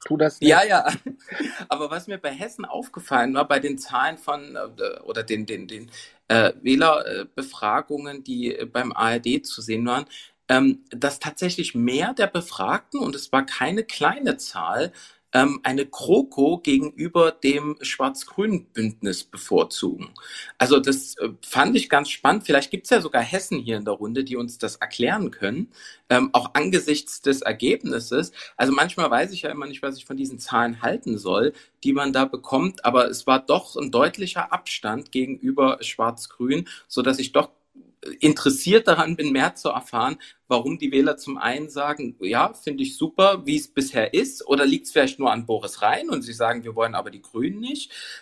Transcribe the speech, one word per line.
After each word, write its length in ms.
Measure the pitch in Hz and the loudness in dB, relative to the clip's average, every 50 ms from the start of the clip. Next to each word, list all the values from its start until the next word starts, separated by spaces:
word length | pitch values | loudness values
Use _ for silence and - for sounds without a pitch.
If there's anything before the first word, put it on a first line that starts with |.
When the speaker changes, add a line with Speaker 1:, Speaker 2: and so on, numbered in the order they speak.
| - | -6
Speaker 1:
tu 100 | - 156 | -2 0
das 240 | 151 156 151 - - | 2 2 2 2 4
nicht. 100 | 143 151 | 6 8
Speaker 2:
Ja, 140 | 156 180 202 | 8 8 8
ja. 240 | 220 190 160 127 143 - - - 262 - - _ | 6 4 4 4 2 -2 -4 -6 -12 -16 -16 _
<laughs> 400 | - - - 294 - - - - | -14 -10 -8 -8 -8 -8 -10 -6
Aber 240 | - 139 143 151 143 | -6 -4 -4 -4 -6
was 160 | 156 180 - | -6 -8 -8
mir 120 | - 147 143 | -10 -10 -8
bei 120 | - 143 | -8 -8
Hessen 320 | 135 139 202 233 - - 196 | -8 -8 -10 -12 -12 -12 -12
aufgefallen 680 | - - - - - - 165 - - 139 123 117 131 131 | -10 -10 -10 -10 -12 -14 -14 -6 0 2 2 2 2 2
war, 120 | 139 143 | 0 0
bei 140 | - 147 139 | 2 2 0
den 180 | 139 143 139 | 0 -2 -6
Zahlen 400 | 135 - - 131 123 131 156 - | -6 -8 -4 -2 0 0 -2 -2
von, 380 | - - 151 147 147 143 143 131 | -6 -8 -8 -8 -8 -8 -12 -10
äh, 460 | 107 98 113 113 110 - 101 - - | -10 -10 -10 -8 -8 -8 -8 -8 -10
oder 220 | - - 110 113 110 | -10 -10 -8 -6 -6
den, 220 | 110 113 107 107 | -4 -4 -4 -6
den, 220 | 104 110 95 95 | -6 -10 -10 -12
den, 240 | 92 110 104 117 117 - - - - _ _ _ - | -12 -16 -16 -16 -18 -20 -20 -20 -20 _ _ _ 2
äh, 240 | 113 113 110 95 - - | 4 4 4 4 2 0
Wählerbefragungen, 1600 | - 127 131 139 165 160 156 147 - - 101 95 98 - - - 135 - - - 110 104 110 139 151 - 147 143 143 143 143 139 135 | 2 4 4 6 6 4 4 2 0 -4 -6 -8 -10 -10 -10 -10 -10 -10 -8 -4 -2 0 0 0 -2 -4 -8 -10 -10 -12 -14 -14 -10
die, 320 | 131 127 120 120 117 - | -8 -6 -4 -4 -4 -4
äh, 100 | - 113 | -6 -8
beim 280 | 113 - 123 127 117 - | -6 -4 -4 -4 -2 -2
A 200 | - 110 113 117 | 0 0 2 0
R 60 | 120 | 0
D 220 | 120 117 131 139 | 0 0 0 0
zu 200 | - - - - | -2 -4 -10 -10
sehen 240 | 110 117 113 110 117 | -6 -6 -4 -2 0
waren, 200 | 120 123 131 139 - - - - - _ _ _ | 0 -2 -2 -4 -6 -14 -20 -20 -20 _ _ _
ähm, 380 | - 131 131 135 135 131 - - - | 2 4 6 6 4 4 2 -2 -16
dass 280 | - 120 131 143 143 - | -6 -2 -2 -2 -2 -2
tatsächlich 560 | - 147 - - 185 180 175 - 170 - - | -8 -10 -6 -4 -4 -2 -2 -2 -6 -4 -2
mehr 380 | 120 120 123 127 143 175 226 262 | 0 0 2 2 0 0 -2 0
der 140 | 240 208 | 0 0
Befragten, 720 | 190 - 175 170 - - - 190 156 147 208 - _ - 277 | 0 0 -2 -6 -6 -6 -4 -2 -2 -2 -2 -4 _ -6 -6
und 120 | 269 - 139 | -4 -4 -6
es 200 | 139 - - - | -8 -6 -2 0
war 120 | 131 135 | 0 0
keine 380 | 135 - - 127 151 185 220 226 | 0 -4 -4 -2 -2 -2 -2 -4
kleine 540 | - - - 147 160 214 294 277 208 131 | -6 -4 0 0 0 0 0 -2 -2 -2
Zahl, 560 | - - - - 92 82 85 101 120 156 180 - - - - _ _ _ _ - | -4 -6 -12 -8 -8 -6 -4 -2 -2 -4 -4 -6 -12 -20 -20 _ _ _ _ 2
ähm, 260 | 127 135 139 139 139 - | 4 4 4 2 -2 -2
eine 220 | 127 131 135 139 | -2 0 -2 -2
GroKo 760 | 139 - - - 147 185 233 269 - - 139 139 151 175 170 | -4 -6 -6 0 2 4 4 2 2 2 2 4 4 2 2
gegenüber 720 | - 151 135 135 147 147 - 147 156 170 - 175 165 160 160 | 2 4 4 4 2 0 -4 -6 -6 0 2 4 4 4 2
dem 420 | - - 135 139 147 147 147 147 - | 0 0 0 2 0 -2 -6 -8 -8
Schwarz-Grün-Bündnis 1400 | 135 - - - 135 135 135 - - - - - 208 220 202 - - _ - 113 110 110 110 - 107 101 90 - - | -8 -8 -4 -2 -2 -2 -2 -6 -12 -10 -4 -2 0 0 0 -2 -4 _ -6 -4 -2 -2 -4 -4 -6 -6 -4 -6 -8
bevorzugen. 880 | _ - - - - 101 82 82 - - - - 87 87 - 90 - - - - - - - - - - | _ -16 -14 -4 2 2 2 2 2 -2 -4 -4 -4 -4 -4 -8 -14 -16 -20 -20 -18 -16 -16 -16 -8 -2
Also 220 | - 123 123 143 135 | 0 4 6 6 6
das, 380 | 135 139 135 135 - - - | 6 4 0 0 -2 -8 -8
äh, 140 | - - 113 101 - - | -6 -6 -6 -6 -8 -12
fand 300 | - - 131 127 98 - | -2 2 2 4 4 4
ich 140 | - 135 - | 2 2 4
ganz 200 | 156 143 147 - | 4 4 4 2
spannend. 360 | - - - 139 180 214 - | -4 0 2 2 2 2 2
Vielleicht 260 | - 147 139 135 - | 2 2 2 2 0
gibt's 200 | - - - - | -6 -6 0 2
ja 100 | 247 220 | 2 2
sogar 200 | 165 151 - 123 | 2 2 0 0
Hessen 380 | 117 120 - 190 - - - - | 0 0 -2 -4 -4 -2 -4 -4
hier 160 | 117 113 113 | -4 -4 -4
in 80 | 107 104 | -4 -2
der 120 | 107 101 | -4 -4
Runde, 280 | 95 107 107 117 131 135 | -4 -4 -4 -2 -4 -4
die 140 | 131 123 | -4 -4
uns 200 | 120 120 120 - | -6 -6 -8 -8
das 200 | - - 104 - | -6 -6 -6 -6
erklären 540 | - - - - - 120 143 190 220 190 - | -6 -8 -6 -2 0 0 0 0 0 -2 -4
können, 380 | - - 101 98 120 160 226 - _ - - - - _ _ - | -6 -4 -4 -4 -4 -4 -6 -8 _ -20 -20 -20 -20 _ _ 2
ähm, 200 | 123 127 131 135 | 4 4 4 4
auch 200 | - 123 - - - | 2 2 2 2 0
angesichts 680 | 143 151 190 180 170 - 151 147 143 - - - - | 0 0 2 2 0 2 2 0 -2 -2 -8 -10 -4
des 200 | - 143 135 135 | 0 0 0 2
Ergebnisses. 880 | - 110 110 113 123 139 208 - - 160 127 117 117 - 127 139 170 - - - - - - | 0 -4 -2 0 0 0 0 0 -2 -4 -6 -6 -4 -2 -2 -2 -2 -4 -8 -16 -18 -10 -4
Also 160 | - 123 135 | 0 0 2
manchmal 400 | 135 139 156 180 - - 165 135 | 4 2 2 0 0 0 0 2
weiß 220 | 117 123 165 190 190 | 2 2 0 0 -4
ich 80 | - | -8
ja 80 | - 147 | -8 -8
immer 180 | 147 147 139 | -8 -8 -10
nicht, 140 | 143 135 - | -12 -10 -8
was 160 | - 139 135 | -8 -8 -8
ich 80 | 135 - | -10 -12
von 100 | - 135 | -12 -8
diesen 240 | 135 139 135 131 117 | -6 -6 -6 -8 -10
Zahlen 420 | - - 127 117 120 117 117 113 | -8 -2 0 0 0 0 -2 -4
halten 360 | 117 120 185 254 - - 113 | -4 -4 -4 -4 -4 -6 -6
soll, 340 | 101 98 92 90 101 120 147 - - - _ _ _ - | -4 -2 0 2 2 2 2 0 -4 -14 _ _ _ 0
die 80 | 139 | 0
man 220 | 135 143 143 143 135 | 0 2 2 0 2
da 100 | 131 135 | 2 2
bekommt, 600 | 135 - 123 - - 135 135 170 190 - - - | 0 -2 -6 -6 -2 0 0 0 0 -2 -2 0
aber 240 | 123 127 127 123 - | 4 4 4 4 4
es 180 | - - - | 0 -4 0
war 120 | - 131 135 | 2 2 2
doch 360 | - - 143 185 - - - | 4 2 0 0 0 -4 -10
ein 160 | - 143 123 | -8 -6 0
deutlicher 600 | 113 120 143 170 - 214 190 175 - 175 - - 175 | 2 2 2 2 0 -4 -8 -6 -4 -6 -6 -4 -4
Abstand 580 | - - - - - - 107 107 - - - | -6 -6 -6 -10 -6 -4 -4 -4 -6 -6 -6
gegenüber 680 | - 131 131 135 135 - - 131 135 139 135 131 131 - | -4 -4 -2 -4 -4 -4 -4 -2 2 4 4 4 4 0
Schwarz-Grün, 880 | 113 - - - 113 117 117 - - - - - 123 131 139 - - - - - - | -4 -8 -4 -2 0 0 -2 -4 -10 -14 -10 -6 -2 -2 -2 -2 -4 -6 -12 -20 -14
sodass 320 | - - 131 120 131 131 135 | -8 -4 -2 0 0 0 0
ich 140 | 131 - - | -2 0 2
doch 160 | 139 - - _ _ _ _ _ - - _ _ _ - - - - | 2 2 0 _ _ _ _ _ -20 -20 _ _ _ -16 -16 -2 4
interessiert 680 | - 151 147 - - 143 135 - - 175 202 226 220 | 4 4 4 6 4 2 2 2 2 6 6 6 6
daran 300 | 196 165 165 160 160 165 | 6 4 4 4 0 0
bin, 160 | 156 151 147 135 | -2 -2 0 2
mehr 220 | 135 139 180 - | 2 2 0 0
zu 140 | - - 160 | -2 -4 -4
erfahren, 480 | - 127 - - - 117 113 135 151 - - - - _ _ | -4 -4 -6 -4 -2 0 0 0 -2 -6 -12 -20 -20 _ _
warum 300 | - 127 117 117 139 165 | 0 0 0 0 -2 -4
die 140 | 165 156 135 | -4 -2 0
Wähler 260 | 135 135 139 151 143 | 2 2 4 2 0
zum 200 | - - 139 135 | -2 -6 -12 -6
einen 300 | - - 117 127 147 156 151 | -4 -2 -2 -2 -4 -6 -8
sagen, 460 | 135 147 143 147 147 147 139 117 - - | -6 -6 -4 -4 -4 -4 -6 -10 -10 -8
„Ja, 320 | 95 95 110 123 160 175 - | -4 -2 2 2 2 0 -2
finde 300 | - - 156 143 135 135 | -6 -8 -6 -4 -4 -4
ich 120 | 135 - | -4 -4
super, 500 | - 156 156 - - 190 196 196 180 139 | -4 -4 -2 2 4 6 6 4 2 0
wie 120 | 139 151 | -2 -2
es 100 | 147 143 | -2 -4
bisher 460 | - - 139 135 135 - 120 110 104 - | -4 -4 -4 -4 -2 0 0 0 2 2
ist“, 340 | 180 262 269 - - - | 0 0 0 -4 -6 -2
oder 180 | - 139 139 143 | 2 2 4 4
liegt's 260 | 139 160 175 - - | 4 2 2 0 0
vielleicht 280 | - 156 135 131 135 - | 2 4 4 2 2 0
nur 120 | 139 120 | 0 0
an 140 | 110 113 117 | 0 0 -2
Boris 360 | 113 110 101 - 98 - - | -2 -4 -4 -4 -6 -4 0
Rhein 280 | 104 107 147 220 311 330 | 2 2 2 2 -2 -4
und 120 | 233 139 | -6 -6
sie 100 | 120 117 | -6 -6
sagen, 320 | 113 113 117 113 120 120 117 | -4 -2 0 0 0 -2 -6
„Wir 100 | 117 110 | -8 -4
wollen 200 | 113 113 113 113 | -2 -2 -2 -2
aber 140 | - - 107 | -4 -6 -8
die 140 | 90 98 - | -12 -18 -18
Grünen 360 | - - 113 131 170 196 208 | -10 -6 -4 -4 -4 -4 -6
nicht“. 320 | 233 262 294 285 - - - - - - - - | -8 -8 -8 -8 -10 -12 -14 -16 -16 -16 -16 -18